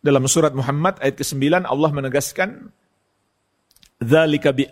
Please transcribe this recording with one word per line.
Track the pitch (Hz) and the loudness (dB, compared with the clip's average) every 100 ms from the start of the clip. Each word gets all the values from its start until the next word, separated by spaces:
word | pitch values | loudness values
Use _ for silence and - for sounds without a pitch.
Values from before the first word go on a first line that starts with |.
Dalam | 147 139 131 | 2 2 2
surat | - 156 | 2 2
Muhammad | 135 123 143 175 190 | 0 -4 0 -2 0
ayat | 135 139 | -4 -2
kesembilan | 143 139 139 175 180 | -8 -2 0 0 0
Allah | 135 156 | 0 0
menegaskan, | 147 135 135 - - 190 254 - _ _ _ _ _ _ _ _ _ _ _ _ _ | 0 -2 -4 -4 -6 -6 -6 -20 _ _ _ _ _ _ _ _ _ _ _ _ _
"Dzalika | 117 156 160 147 147 | 2 2 4 2 0
bi | 131 135 | 0 -4